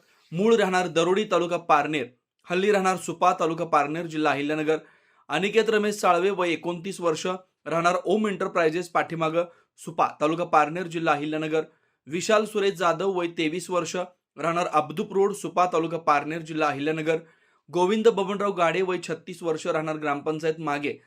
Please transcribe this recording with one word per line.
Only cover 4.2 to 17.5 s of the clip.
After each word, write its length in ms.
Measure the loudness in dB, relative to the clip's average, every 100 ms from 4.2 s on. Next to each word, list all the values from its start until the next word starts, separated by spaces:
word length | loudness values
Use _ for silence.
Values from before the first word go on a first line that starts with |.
| 0
अहिल्यानगर, 440 | 0 -2 -2 0 0 -4 _ _ _ -6
अनिकेत 400 | -2 2 2 2
रमेश 260 | 2 0 0
साळवे, 340 | 2 4 2
वय 220 | 0 -2
एकोणतीस 500 | -2 -4 -6 -8 -4
वर्ष, 260 | -2 -2 -4 -6 -10 _ -4
राहणार 320 | 0 2 0 0
ओम 220 | 0 0
एंटरप्राइजेस 600 | -2 -2 2 2 0 0
पाठीमागं, 560 | -2 0 -2 0 0 -2 -8 _ _
सुपा, 280 | -10 0 0 2
तालुका 220 | 0 0 2
पारनेर, 420 | 4 4 0 -6
जिल्हा 260 | -2 0
अहिल्यानगर, 500 | 0 -2 -4 -2 -2 -4 _ _ _ -8
विशाल 380 | -6 2 2 2
सुरेश 280 | -2 -2
जाधव, 440 | 0 0 2 0 -2
वय 80 | -4
तेवीस 420 | -2 -2 -2 -2
वर्ष, 260 | -2 -2 -6 -8 _ _ -6
राहणार 300 | -2 -2 0
अब्दुप 400 | 0 0 -6 -4
रोड, 200 | 0 0
सुपा, 320 | 0 -4 0 2
तालुका 320 | 2 -2 -2
पारनेर, 440 | 2 2 0 -8
जिल्हा 280 | -8 -2 -2
अहिल्यानगर, 480 | 0 -4 -2 -2 -2 -4 _ _